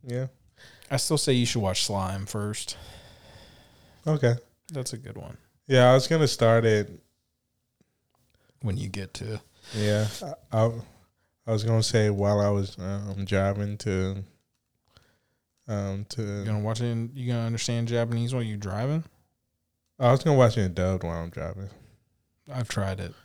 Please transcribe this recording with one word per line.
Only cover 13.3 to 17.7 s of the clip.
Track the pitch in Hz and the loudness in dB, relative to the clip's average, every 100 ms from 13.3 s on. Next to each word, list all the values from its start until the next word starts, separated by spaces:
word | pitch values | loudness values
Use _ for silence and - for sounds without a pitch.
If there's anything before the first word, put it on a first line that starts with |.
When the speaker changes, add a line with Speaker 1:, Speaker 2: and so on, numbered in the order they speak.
| 98 98 98 101 104 | 0 0 -2 -4 -6
Speaker 1:
to, | 110 95 92 98 95 _ _ _ _ _ _ _ _ _ _ _ _ _ - | -4 -2 -2 -6 -12 _ _ _ _ _ _ _ _ _ _ _ _ _ -8
um, | 104 101 98 104 | -4 -4 -6 -8
to | - | -8
Speaker 2:
You | 104 101 | -6 -6
gonna | 110 107 | -4 -2
watch | 104 110 | -2 -2
it | 120 | -2
in, | 117 117 | -2 -6
you | 135 123 | -8 -4
gonna | 120 117 | -2 -2
understand | 117 - | -4 -2